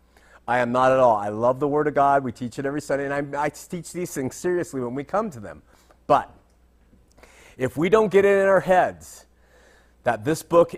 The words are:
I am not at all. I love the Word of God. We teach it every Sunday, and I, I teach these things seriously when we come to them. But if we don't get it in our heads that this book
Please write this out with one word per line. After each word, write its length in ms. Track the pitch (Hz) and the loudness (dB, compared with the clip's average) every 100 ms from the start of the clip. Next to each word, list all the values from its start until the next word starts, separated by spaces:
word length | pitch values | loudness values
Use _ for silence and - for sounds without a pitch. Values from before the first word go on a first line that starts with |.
| _ _ _ - - | _ _ _ -16 -4
I 120 | 123 | -2
am 140 | 120 | 0
not 180 | 123 131 | 2 4
at 80 | 131 | 4
all. 180 | 127 107 | 4 4
I 120 | 104 | -2
love 320 | 107 120 131 | -2 -2 0
the 80 | 147 | -2
Word 180 | 147 151 | 0 -2
of 80 | |
God. 300 | 143 139 139 | 0 2 2
We 80 | 131 | -2
teach 260 | 117 123 - | -8 -10 -8
it 80 | 139 | -6
every 140 | 147 | -6
Sunday, 280 | - 139 139 | -6 -6 -4
and 280 | 143 143 143 | -6 -6 -4
I, 80 | |
I 40 | 151 | -6
teach 440 | - - 180 160 | -6 -12 -12 -12
these 200 | 170 175 | -10 -8
things 220 | - 131 | -6 -8
seriously 460 | - 175 175 160 135 | -6 -4 -4 -4 -6
when 140 | 120 | -8
we 100 | 131 | -8
come 260 | 143 190 226 | -6 -4 -4
to 100 | 127 | -8
them. 220 | 98 78 _ _ _ _ - | -16 -18 _ _ _ _ 0
But 280 | 139 101 - _ _ _ _ _ _ _ _ - _ - - | 0 0 -14 _ _ _ _ _ _ _ _ -20 _ -20 -8
if 200 | 127 135 | -6 -2
we 120 | 175 | 2
don't 220 | 214 220 | 2 4
get 140 | 190 | 4
it 160 | 196 196 | 4 4
in 60 | 196 | 4
our 140 | 190 | 2
heads 680 | 165 185 135 87 - - _ _ _ _ _ _ _ _ | 4 2 2 -2 -18 -20 _ _ _ _ _ _ _ _
that 220 | - 113 | -2 -2
this 180 | 110 156 | 0 -2
book 320 | - 170 170 | 2 2 2